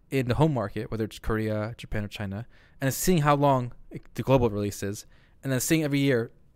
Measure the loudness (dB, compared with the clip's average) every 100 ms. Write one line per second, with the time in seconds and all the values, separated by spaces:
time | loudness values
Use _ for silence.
0 | -4 -2 0 2 4 2 -4 -6 -6 -6
1 | -6 -6 -4 -2 -2 -2 -4 -8 -6 -6
2 | -6 -8 -8 -8 -12 -18 -20 -4 -4 0
3 | 2 4 4 4 4 2 -2 -10 -16 -16
4 | -12 -6 4 4 4 0 -4 -4 -6 -8
5 | -14 -20 _ _ -4 -2 2 2 2 2
6 | 2 2 0 -10 _